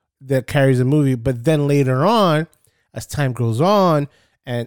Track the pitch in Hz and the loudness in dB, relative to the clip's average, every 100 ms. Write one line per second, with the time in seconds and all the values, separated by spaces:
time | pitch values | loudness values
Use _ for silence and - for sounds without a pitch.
0 | _ _ 131 135 - 143 135 127 127 151 | _ _ -4 -4 -2 0 2 2 2 2
1 | 139 127 120 120 120 156 143 143 131 131 | 2 0 -2 -4 -2 0 2 0 0 0
2 | 175 233 185 151 170 _ _ _ _ - | 0 2 2 0 -4 _ _ _ _ -16
3 | - - 135 120 117 113 175 208 185 151 | -10 -4 -4 -2 -2 0 2 2 2 0
4 | 139 _ _ _ - 120 | -2 _ _ _ -10 -8